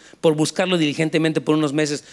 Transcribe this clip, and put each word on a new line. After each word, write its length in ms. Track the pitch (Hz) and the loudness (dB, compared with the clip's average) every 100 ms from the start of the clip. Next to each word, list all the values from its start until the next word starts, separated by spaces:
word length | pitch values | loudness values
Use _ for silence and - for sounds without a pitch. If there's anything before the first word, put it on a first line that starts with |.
| - - | -20 -2
por 140 | 165 | 0
buscarlo 420 | 156 151 - 185 180 | 2 0 0 0 2
diligentemente 640 | 151 143 160 156 160 151 | 0 0 0 0 0 -2
por 140 | 131 | 0
unos 180 | 156 151 | 0 0
meses. 300 | 147 151 147 - | 0 -2 -4 -10